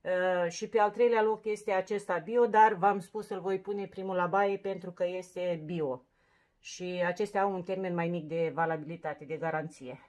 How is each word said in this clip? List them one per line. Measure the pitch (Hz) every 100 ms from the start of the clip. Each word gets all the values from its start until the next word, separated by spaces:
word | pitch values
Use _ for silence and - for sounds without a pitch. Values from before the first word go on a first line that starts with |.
Eh, | 175 180 185 180 175
și | 170 214
pe | 226
al | 208
treilea | 214 240 226
loc | 214 214 220
este | 214 214
acesta | 190 185 202 - 180
bio, | 160 240 233
dar | 214 220
v-am | 196 196 202
spus, | - 214 208
îl | 196
voi | 180 190
pune | 190 202 190
primul | 190 190 180
la | 175
baie | 196 202 196
pentru | 196 190 180
că | 175 180
este | 180 180 180 180 165 156
bio. | 170 147 127 _ _ _ _ _ _
Și | - - 180 180 175
acestea | 175 208 202
au | 202
un | 190
termen | 175 185 190
mai | 175 170
mic | 175 151
de | 165 165
valabilitate, | 143 165 160 151 165 156 143 147
de | 156
garanție. | 160 156 151 - 127 135